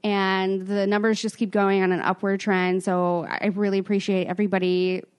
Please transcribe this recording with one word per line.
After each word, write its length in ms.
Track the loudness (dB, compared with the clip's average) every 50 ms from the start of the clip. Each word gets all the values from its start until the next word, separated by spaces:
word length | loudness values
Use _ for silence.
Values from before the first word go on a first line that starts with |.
| 0
And 600 | 0 0 2 2 0 0 0 0 0 -2 -2 -4
the 200 | -2 -2 0 0
numbers 340 | 2 0 2 2 2 0 0
just 160 | -2 -6 -4 -4
keep 120 | -4 -2
going 320 | 0 0 2 2 2 2 2
on 80 | 2 2
an 80 | 0
upward 380 | 0 -2 -2 -2 -2 -2 -2 -2
trend. 420 | 0 0 0 2 2 2 0 0 0
So 420 | 0 0 0 2 0 0 -2 -2 -4
I 180 | -6 -2 -2 -2
really 300 | 0 0 0 0 0 -2
appreciate 480 | 0 0 -2 -2 0 0 0 0 0 -2
everybody 760 | -2 -2 0 0 0 0 0 2 2 2 2 0 -2 -4 -6 _ _